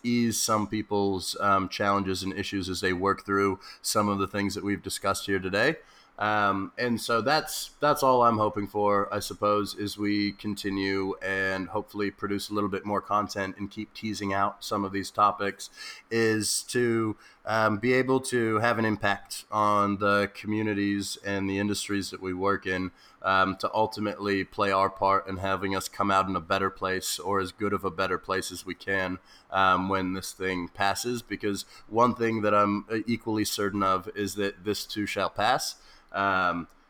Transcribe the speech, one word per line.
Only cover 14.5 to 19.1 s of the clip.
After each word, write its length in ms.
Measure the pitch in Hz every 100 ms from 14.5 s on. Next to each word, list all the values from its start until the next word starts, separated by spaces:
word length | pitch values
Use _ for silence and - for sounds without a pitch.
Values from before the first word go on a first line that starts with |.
| -
some 220 | - 104 98
of 60 |
these 180 | 98 92
topics, 640 | - 104 98 101 - - - - - -
is 500 | 113 113 110 101 - -
to, 480 | 123 120 113 110 101 - -
um, 360 | - 110 110 104
be 140 | 120
able 260 | 127 127 131
to 400 | 127 123 113 107
have 180 | 117 110
an 80 | 110
impact 600 | 104 101